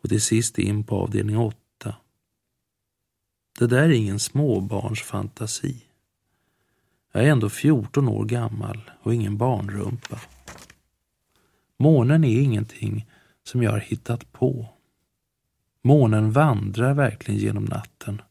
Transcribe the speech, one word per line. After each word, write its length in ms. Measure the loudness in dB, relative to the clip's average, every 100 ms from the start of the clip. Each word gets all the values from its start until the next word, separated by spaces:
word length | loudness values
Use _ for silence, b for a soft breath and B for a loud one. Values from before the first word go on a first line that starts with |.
och 60 | 0
till 120 | -2
sist 380 | 2 0 0 -2
in 260 | -2 -2
på 120 | -2 -4
avdelning 420 | -2 -2 -2 -2
åtta. 560 | -2 -6 _ _ -14 -14 _ _ _ _ _ _ _ _ _ _ _ _ _ _ _ -2
Det 80 | 2
där 160 | 4
är 80 | 4
ingen 280 | 4 2 -4
småbarnsfantasi. 1600 | -2 0 0 0 -2 -4 -4 -8 -8 -8 -8 -10 -10 -6 -8 -10 _ _ _ _ _ _ _ _ _ _ _ _ _
Jag 120 | 0
är 60 | 4
ändå 180 | 4 0
fjorton 600 | 0 2 2 0 0 0
år 160 | -2
gammal 680 | -4 -4 -4 -6 -8 -10 -16 -10
och 120 | -4
ingen 220 | -2 -2 -2
barnrumpa. 840 | -2 -2 -4 -6 -6 -8 -12 -16 -16 -20 -20 -20 -20 _ _ _ _ _ _ _ _ _ _ _
Månen 460 | 4 6 6 4
är 160 | 4 4
ingenting 680 | 2 0 -4 -6 -6 -6 b b b b
som 180 | -6 0
jag 80 | 0
har 80 | 0
hittat 540 | -4 -8 -6 -8 -8
på. 360 | -2 -2 -2 -10 _ _ _ _ _ _ _ _ _ _ _
Månen 500 | 4 6 6 4 2
vandrar 600 | 4 2 2 -2 -2 0
verkligen 460 | 2 0 -2 -6 -2
genom 240 | -2 -2
natten. 580 | -4 -6 -10 _ -10 -10 -12